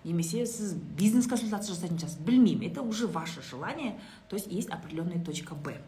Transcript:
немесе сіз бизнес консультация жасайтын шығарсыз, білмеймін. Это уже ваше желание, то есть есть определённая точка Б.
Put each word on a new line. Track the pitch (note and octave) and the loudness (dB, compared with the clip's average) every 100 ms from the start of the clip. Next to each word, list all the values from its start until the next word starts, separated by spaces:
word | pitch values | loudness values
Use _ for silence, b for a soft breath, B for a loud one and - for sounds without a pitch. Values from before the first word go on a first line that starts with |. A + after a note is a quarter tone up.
немесе | E3 E3+ E3 A3+ A#3 | 0 0 0 0 -2
сіз | - G#3 | -2 -4
бизнес | D#3 - - G#3 B3 B3 | -4 -6 4 6 6 4
консультация | A#3+ A3+ G#3 - F3 | 2 0 -2 -4 -4
жасайтын | F3 E3 | -2 -2
шығарсыз, | D3+ - | -4 -4
білмеймін. | G3 B3+ A3 - - | 4 8 8 6 -2
Это | - | -4
уже | A#3+ G#3+ A3+ | -4 0 0
ваше | D#3+ E3 C#3 | -2 -6 -10
желание, | - B2+ F3 E4 C4 - B B - | -12 -8 -6 -4 -6 -6 B B -8
то | G3+ | -6
есть | - | -4
есть | F3 - | -4 -4
определённая | - - D#3+ F3 E3+ | -6 -6 -4 -2 -2
точка | E3+ D3 - D3 | -2 -6 -8 -8
Б. | C#3+ - | -8 -10